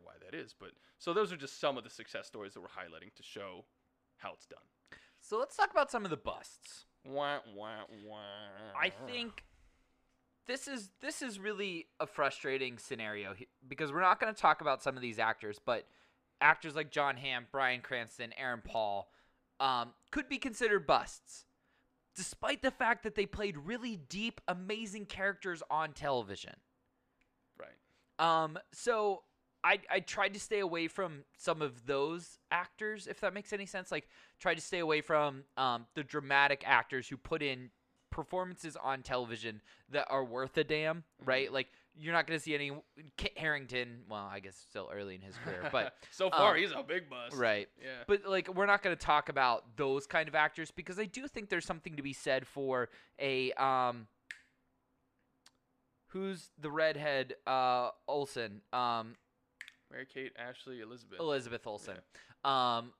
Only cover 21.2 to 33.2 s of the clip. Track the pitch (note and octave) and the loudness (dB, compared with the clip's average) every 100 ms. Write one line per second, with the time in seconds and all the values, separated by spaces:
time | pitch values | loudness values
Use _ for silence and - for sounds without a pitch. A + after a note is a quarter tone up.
21.2 | - - - _ _ _ _ _ _ - | -18 -20 -20 _ _ _ _ _ _ -12
22.2 | F#3 - - C#4+ C4 - A3+ A#3 A3 G#3 | -10 -4 -2 2 0 2 2 2 0 0
23.2 | G3+ - G#3 D3+ D3+ A#3+ A#3+ G3+ C3+ F#3+ | -2 0 -4 -4 -6 -4 -4 -8 -8 -4
24.2 | A3+ - - F3+ F#3 G#3+ A3 G#3+ G3+ - | -4 -4 -4 -4 -4 -4 -4 -8 -10 -2
25.2 | G3 G3 F#3+ E3+ - D3+ D#3 C#3 D3+ B2+ | -2 -2 -6 -6 -2 0 0 -2 0 0
26.2 | G2+ G2 - - _ _ _ _ _ _ | 0 -8 -12 -16 _ _ _ _ _ _
27.2 | _ _ _ _ - B1 _ _ _ - | _ _ _ _ -18 -18 _ _ _ 2
28.2 | E3 D#3+ D#3+ D3+ - - A#3 A3+ G#3 F#3+ | 4 6 4 -4 -12 -4 0 2 2 0
29.2 | - _ _ _ E3+ G3+ - F#3+ - - | -8 _ _ _ 4 4 2 -2 0 0
30.2 | G#3 G3+ - G#3 F#3+ E3+ E3 - F#3 D3 | 0 0 -2 0 0 0 -2 -2 -4 -6
31.2 | - _ - D#3+ D3+ A#2+ A#2 C#3 C#3+ E3+ | -16 _ -2 0 -2 -4 -2 0 0 -2
32.2 | E3+ - _ E3+ F3+ - G#3+ G#3+ F#3 - | -10 -20 _ -2 -2 -6 -6 -6 -8 -2